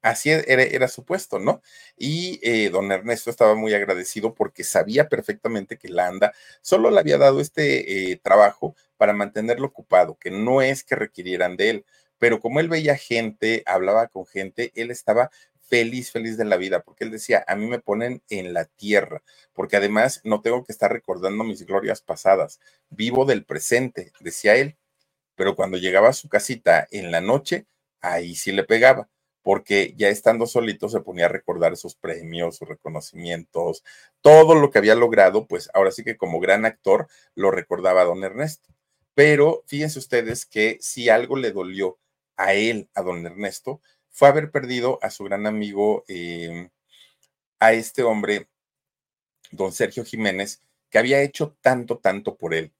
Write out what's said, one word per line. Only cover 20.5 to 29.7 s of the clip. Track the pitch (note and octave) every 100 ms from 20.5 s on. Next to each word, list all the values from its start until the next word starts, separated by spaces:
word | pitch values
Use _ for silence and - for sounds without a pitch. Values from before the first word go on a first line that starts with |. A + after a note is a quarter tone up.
| B2
que | B2
estar | G#2+ G2+
recordando | A#2+ - F#2 F#2+ G#2
mis | A2+ F#2
glorias | E2+ G2 G#2+ G#2
pasadas, | - E2 F#2+ F#2+ - - _ _ _
vivo | G2+ A2+ B2
del | C#3 G#2+
presente", | - D3 - A#2+ B2+ - F#2 _
decía | E2+ - G#2
él, | A#2+ C#3+ _ _ _ _ _ _
pero | - F#2+ F#2+
cuando | F#2+ F#2
llegaba | F#2 F#2 A2+
a |
su | C#3 D3+
casita | G#2 - B2 - D#2+ -
en | G2+ F2+
la | E2+
noche, | F#2+ C#3 - F3 _ _ _ _
ahí | F2+ F2 F2
sí | E2+ -
le | G2
pegaba, | - A2+ B2+ C3 - _ _ _
porque | - G2 -